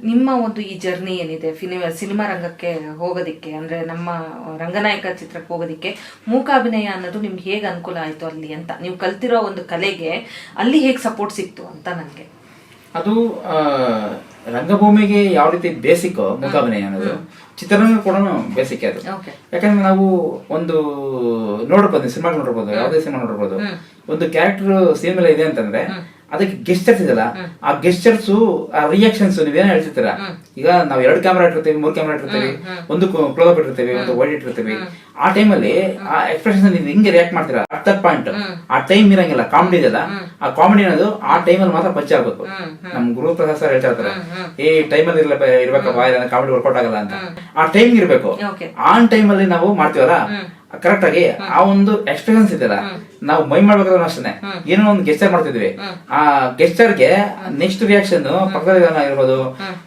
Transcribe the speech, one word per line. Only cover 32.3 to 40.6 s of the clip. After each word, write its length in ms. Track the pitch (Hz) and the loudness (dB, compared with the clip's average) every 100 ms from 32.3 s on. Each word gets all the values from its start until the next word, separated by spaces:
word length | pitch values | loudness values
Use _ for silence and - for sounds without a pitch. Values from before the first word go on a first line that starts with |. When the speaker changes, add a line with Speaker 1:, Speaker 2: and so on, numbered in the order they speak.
| - 135 - | -4 -4 -6
Speaker 1:
ಹ್ಮ್, 80 | |
ಹ್ಮ್. 260 | 180 180 - | -12 -12 -6
Speaker 2:
ಒಂದು 180 | - 190 | -2 0
ಕ್ಲೋ-, 260 | 165 143 | 0 -2
ಕ್ಲೋಸ್ 160 | 123 170 | 4 4
ಅಪ್ 80 | 165 | 4
ಇಟ್ಟಿರ್ತೀವಿ, 360 | 135 127 123 | 0 -2 -2
ಒಂದು 180 | 123 123 | -2 -2
Speaker 1:
ಹ್ಮ್. 80 | 123 | 0
Speaker 2:
ವೈಡ್ 120 | 147 | 0
ಇಟ್ಟಿರ್ತೀವಿ, 400 | 151 127 117 110 | -2 -6 -6 -6
Speaker 1:
ಹ್ಮ್. 140 | 110 180 - - - | -6 -10 -16 -18 -2
Speaker 2:
ಆ 140 | 175 | 0
ಟೈಮಲ್ಲಿ 640 | 196 208 190 - 180 190 - | 4 4 4 2 0 -2 -4
ಆ 300 | - 160 - | -4 -2 -2
ಎಕ್ಸ್‌ಪ್ರೆಷನ್ 360 | - 220 196 | -2 0 4
ನೀವ್ 260 | 196 175 143 | 4 2 0
ಹಿಂಗೆ 220 | 190 208 | 2 6
ರಿಯಾಕ್ಟ್ 240 | 170 170 | 6 4
ಮಾಡ್ತೀರಾ, 280 | 165 156 120 | 0 -2 -4
at 280 | 101 - 202 | -4 -2 0
that 140 | 196 208 | 2 2
point, 240 | - - | 0 -2
Speaker 1:
ಹ್ಮ್. 400 | 202 196 170 - | -6 -8 -12 -4
Speaker 2:
ಆ 80 | 131 | -4
ಟೈಮ್ 340 | - 202 202 | 2 6 8
ಇರಂಗಿಲ್ಲ, 300 | 190 170 131 | 6 4 0
ಕಾಮಿಡಿ 340 | 113 147 180 175 | 2 2 4 4
ಇದೆಯಲ್ಲ, 300 | 131 110 - | 2 0 -4
Speaker 1:
ಹ್ಮ್. 360 | 202 175 - | -8 -12 -8
Speaker 2:
ಆ 80 | 139 | -4
ಕಾಮಿಡಿ 340 | 135 | 2